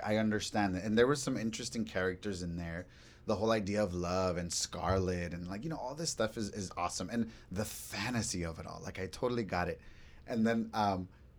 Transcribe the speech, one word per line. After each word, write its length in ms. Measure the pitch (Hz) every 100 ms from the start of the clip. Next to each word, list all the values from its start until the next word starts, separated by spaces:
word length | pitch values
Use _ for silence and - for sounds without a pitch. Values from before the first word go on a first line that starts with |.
| 104
I 120 | 107
understand 580 | 110 107 - 110 101 90
it." 80 |
And 140 | 107 110
there 100 | 123
were 80 | 147
some 220 | 135 127
interesting 480 | 113 110 120 113 104
characters 580 | 95 92 90 104 90
in 120 | 87 85
there. 280 | 85 82 - - - - -
The 100 | 104
whole 160 | 113
idea 300 | 113 98 104
of 120 | 101
love 440 | 87 87 92 92 87
and 140 | 87
Scarlet 800 | - - 85 82 95 92 90 87
and, 140 | 85 87
like, 160 | 98
you 60 | 160
know, 80 | 147
all 180 | 120 147
this 140 | 160
stuff 280 | - 110 117
is, 120 | 101
is 220 | 104 90 -
awesome. 320 | 87 - 92
And 220 | 117 110 - -
the 120 | 90 107
fantasy 800 | - - 101 107 120 98 90
of 160 | 82 82
it 80 | 92
all, 140 | 85
like, 160 | 90 95
I 80 | 92
totally 360 | - 123 120
got 260 | 95 90 87
it. 100 | - - - - - -
And 180 | 120 110
then, 240 | 113 110
um, 340 | 110 104 92 92 - -